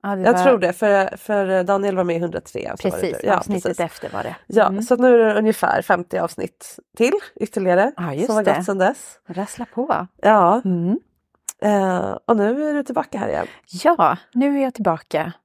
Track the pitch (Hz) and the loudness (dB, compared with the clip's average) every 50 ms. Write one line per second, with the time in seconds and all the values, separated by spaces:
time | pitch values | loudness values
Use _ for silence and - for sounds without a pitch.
0 | - 202 202 190 185 208 240 180 180 269 254 208 185 170 185 - 220 208 202 196 | -6 -6 -4 0 2 4 4 6 4 4 4 4 2 -2 -2 0 0 2 2 2
1 | 190 - - - - - 214 202 196 185 190 190 180 185 202 196 196 202 190 185 | 2 0 -4 -12 -6 -2 -2 0 0 2 0 0 0 0 0 0 0 -2 0 0
2 | 180 175 170 165 170 170 165 - - - - - - - - - - 190 175 - | 0 0 0 -2 -2 -4 -6 -8 -10 -10 -12 -10 -10 -8 -10 -6 -6 -4 -4 -2
3 | - 175 - - - - 202 - - - 202 180 180 185 165 - 170 160 - - | -4 -4 -6 -4 -2 0 0 0 0 -4 -6 -4 -4 -4 -4 -4 -6 -6 -6 -12
4 | - - - 101 - - 165 - _ _ 196 220 202 180 190 202 220 - 254 233 | -14 -10 -8 -8 -8 -8 -12 -14 _ _ 2 2 2 2 0 -4 0 0 0 4
5 | 247 254 247 233 226 220 208 208 214 220 208 - - - - - - - 190 175 | 6 6 6 6 6 4 2 2 2 2 0 0 0 0 0 -2 2 0 0 0
6 | 180 _ - 185 170 170 - - 190 180 _ _ - - - - _ _ _ - | 0 _ -4 -4 -4 -4 -6 -8 -10 -10 _ _ -20 -20 -20 -20 _ _ _ 0
7 | 226 254 381 415 - - _ - 214 214 - 214 190 185 175 180 202 254 - - | 0 0 0 -2 -4 -8 _ -8 -8 -6 -4 -2 0 2 2 4 2 2 0 -6
8 | 175 160 139 143 190 - 220 214 208 190 151 147 180 196 202 196 185 196 285 - | -8 -6 -4 -4 -2 0 0 0 2 2 0 0 -2 -4 -2 0 0 0 0 -2
9 | - - - _ _ _ 175 175 202 - - - 240 - _ 226 254 320 - 160 | -12 -20 -20 _ _ _ -10 -8 -8 -10 -10 -14 -14 -10 _ -8 -4 -2 -2 -4
10 | 175 185 _ _ - 208 214 208 180 170 196 240 254 190 180 175 170 175 214 349 | -4 -8 _ _ 2 4 6 6 6 4 4 2 0 -2 -2 0 0 -2 -2 -2
11 | _ _ _ _ _ _ _ _ _ - - _ - 208 208 202 190 190 185 180 | _ _ _ _ _ _ _ _ _ -18 -14 _ -2 0 2 2 2 0 0 -2
12 | - 98 - - _ - 233 214 202 208 240 277 302 302 294 294 269 - 247 - | -4 -6 -8 -8 _ 0 0 2 2 0 0 -2 -2 -2 -2 -4 -4 -4 -4 -4
13 | 262 _ - 214 190 - - 73 - - - - _ _ - 180 - 294 339 320 | -4 _ -6 -8 -6 -4 -4 -4 -6 -8 -12 -20 _ _ -14 0 2 2 2 4
14 | 175 147 127 - - _ _ 240 269 285 285 277 269 262 247 - 208 185 165 160 | 2 2 2 0 -6 _ _ 0 0 0 0 0 -2 -2 -4 -2 -2 -2 -2 -2
15 | - _ - 151 160 180 170 _ _ | -6 _ -4 -4 -4 -4 -10 _ _